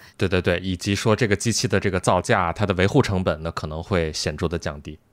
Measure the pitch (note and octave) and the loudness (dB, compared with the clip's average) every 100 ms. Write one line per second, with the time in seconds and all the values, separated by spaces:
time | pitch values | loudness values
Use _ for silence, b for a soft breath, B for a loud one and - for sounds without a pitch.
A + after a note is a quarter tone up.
0 | B - F#2+ F2+ F2+ F2 F#2 F#2 - G2+ | B -4 0 2 2 0 -2 -4 -2 0
1 | A2+ G#2+ A2 G2+ A#2+ G#2+ A2 G2 G2+ F2+ | 2 2 2 0 0 0 0 0 0 0
2 | - F#2 - A2 F2 E2 G2+ F#2 F#2+ C#3+ | 2 2 2 2 0 0 0 2 4 4
3 | A#2 F#2+ F#2 D#2 D#2+ - D#2 D#2 E2 F#2 | 2 2 0 -2 -4 -6 -8 -8 -2 0
4 | D#2+ D2+ F#2 D2+ E2 E2 - D2 D2+ D#2 | 0 -2 -4 -2 -2 -2 -6 -8 -12 -16
5 | _ | _